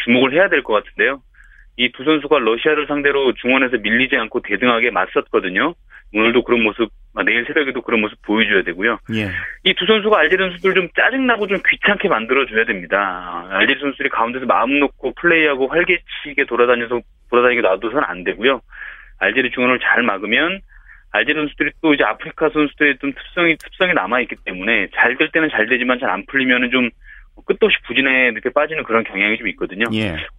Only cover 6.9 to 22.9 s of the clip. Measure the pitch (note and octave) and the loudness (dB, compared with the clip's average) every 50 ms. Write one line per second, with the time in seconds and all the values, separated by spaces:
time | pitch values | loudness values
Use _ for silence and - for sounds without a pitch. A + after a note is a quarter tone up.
6.9 | - - - - - A2 G2 F#2+ G#2+ A#2 A#2 A#2 D3+ D#3+ D3 C3+ B2+ B2+ A2+ - | -6 -10 -20 -10 -6 -4 -2 0 0 0 -2 -2 0 0 0 0 -2 -6 -4 -2
7.9 | A#2 A2+ G#2+ G#2+ - - - - G#2 A2 A2 G#2+ G#2+ F#2+ F2 F2+ E2+ F2 G2 A#2 | 0 0 0 -2 -4 -6 -4 -2 0 2 2 2 2 2 0 0 -2 -2 0 -2
8.9 | A2+ G2+ - - A2 A2 G#2+ G2 F2 - - - - - - F#3 F#3 - F#3 F#3+ | -2 -2 -4 -6 -4 -4 -4 -4 -6 -8 -8 -10 -8 -4 0 0 0 2 2 2
9.9 | A3 A3 G3 G#3+ G#3+ F#3 D#3 D#3 F3+ F#3+ F#3+ F#3 F3 F3 E3+ F#3+ F#3 F#3 F3+ E3 | 2 2 2 2 4 4 4 4 2 2 0 -2 -4 -2 0 0 2 2 0 0
10.9 | - - G3 G#3 A#3 C4+ C4 B3 A#3 G#3 G#3 F#3+ G3 F#3 - - - - - - | 0 0 0 0 2 0 0 0 0 0 0 -2 -2 -2 0 0 0 2 2 0
11.9 | G#3 G3 - G3 D3 A2 A2 A2+ B2+ C3+ C3+ - G#2+ A2 A2+ A2+ A2 F#2+ E2+ D#2 | 0 2 0 0 0 0 0 0 0 0 0 0 0 0 0 0 -2 -6 -4 -2
12.9 | F#2+ G2 G2+ F#2+ F2+ F2+ F2+ F2+ F2 F2 E2+ F#2 F#2+ F#2+ G#2+ A2+ C3+ C3 C#3+ C#3+ | 0 0 0 0 -2 -6 -8 -10 -10 -10 -8 -4 -2 0 2 2 0 0 -2 -6
13.9 | C3+ - C#3 - - A2+ A2+ A#2 A#2+ C3 A#2 A#2+ - F#2+ A2 B2+ C#3 C#3+ C#3+ C3+ | -4 -2 -4 -2 0 0 -2 -2 -2 -4 0 0 2 2 2 2 2 2 0 0
14.9 | - - - C3+ - - - E3+ E3+ E3 D#3 D3+ C#3+ B2+ C3+ C3 C#3+ E3 F3 F3 | -2 -4 -8 -8 -6 -2 0 2 4 4 4 2 2 0 -2 0 0 0 0 2
15.9 | F3+ E3+ - - - - - D3 C#3+ C#3 C#3 - A#2+ A2+ A#2+ B2 B2 A#2+ A#2+ A2+ | 0 -2 -4 -8 -16 -14 -14 -8 -4 -4 -4 0 2 2 4 4 4 2 0 -2
16.9 | B2 A#2+ A2+ _ _ _ _ - A#2+ A#2+ B2 B2 B2 A#2+ G#2+ F#2+ F#2+ F#2+ G#2 A2+ | -4 -4 -6 _ _ _ _ -2 2 4 4 4 4 4 2 2 2 0 -2 -2
17.9 | - G2 - - F2 F2+ F2+ F#2+ F#2 - G#2+ C3 C#3 B2 - - - - - - | -2 -2 -2 -2 -4 -6 -6 -6 -4 0 0 0 0 0 -4 -12 -20 -18 -16 -16
18.9 | - - - - - - F#2 G2 G#2+ C3 C3 B2 - C3+ B2 B2 B2+ A#2+ - - | -16 -18 -20 -20 -8 -2 -2 0 0 0 -2 -2 -2 -2 0 0 0 0 0 0
19.9 | G#2+ A2 B2 A#2 G2+ F#2+ G2+ G2+ A2+ B2+ D3+ E3+ F#3+ G3 - - - - - - | 0 0 0 -2 -2 -2 -2 -2 -2 0 0 -2 -4 -6 -12 -18 -20 -20 -20 -20
20.9 | - - - _ - - A2+ C3 D3+ D#3 D3+ C#3+ - - D3+ C#3+ - - - D#3+ | -20 -20 -10 _ -2 -2 0 0 0 -2 -4 -6 -4 -4 -4 -4 -4 -2 0 2
21.9 | C#3+ C#3 C#3 G#2 G#2+ - - - - - D#3+ D#3 - D#3 D3+ C#3+ - - D3+ C#3+ | 2 2 2 0 -2 -4 -8 -14 -6 -2 -2 -2 0 0 -2 -2 0 0 0 0